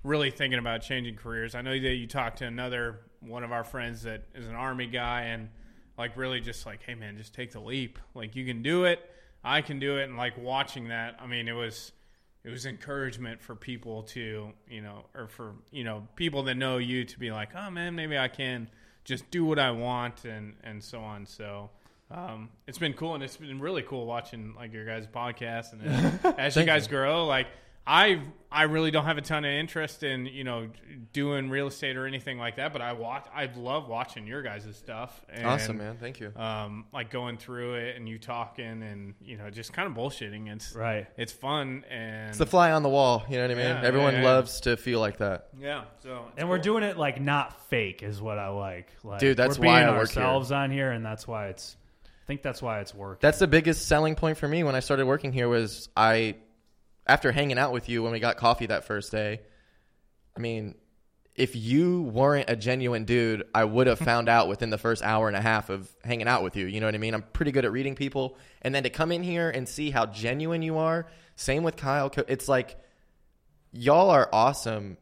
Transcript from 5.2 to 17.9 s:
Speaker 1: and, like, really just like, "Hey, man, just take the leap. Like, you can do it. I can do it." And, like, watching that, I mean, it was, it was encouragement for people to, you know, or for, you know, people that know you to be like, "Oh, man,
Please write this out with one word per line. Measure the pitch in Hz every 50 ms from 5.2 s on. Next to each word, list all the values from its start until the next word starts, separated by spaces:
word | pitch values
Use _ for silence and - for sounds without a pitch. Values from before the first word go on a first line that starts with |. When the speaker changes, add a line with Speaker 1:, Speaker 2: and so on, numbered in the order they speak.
Speaker 1:
and, | 117 117 117 113 110 107 - - - - - - - - _
like, | - 120 117 110
really | 131 131 131 131 123
just | 113 120 113 - -
like, | 113 101 101
"Hey, | - - 120
man, | 113 110 104 101
just | 107 110 - -
take | - 123 110
the | - 110
leap. | 107 110 131 135 127 113 - - - - -
Like, | 127 110 107 110
you | 131 131
can | 127 123 113
do | 117 143 170 180 180
it. | 175 175 175 - - - - - - - _
I | - 123 139 156
can | 151 - 147 139
do | 135 139 139 139
it." | 139
And, | 131 123 120
like, | 123 123 113 123
watching | 120 127 131 135 139 - - 135 117 117
that, | 117 117 113 117 - -
I | 127
mean, | 123 123 120 113
it | 117
was, | 117 120 120 113 107 - - - - _ _ _ _ _ _ _ _ _
it | _ 117
was | 117 123 120
encouragement | 139 117 - - 147 139 139 135 131 110 110 123 113 113 113
for | - - 117
people | 104 - 131 123 117 117 117 110 110 107
to, | 107 - 127 117 110 107 107 104 107 107 _ _
you | _ 117 107
know, | 107 104 104 107 - _ _
or | 139 117 104
for, | - - 117 107 101 - _ _
you | - 143 120
know, | 113 107 107 104 113 _
people | - 170 165 143 139 135
that | 135 127
know | 127 135 131 127 127
you | 123 123 127 127 120
to | 120 - -
be | 127 117
like, | 110 107 107 104 -
"Oh, | 180 202 196
man, | 175 170 170 175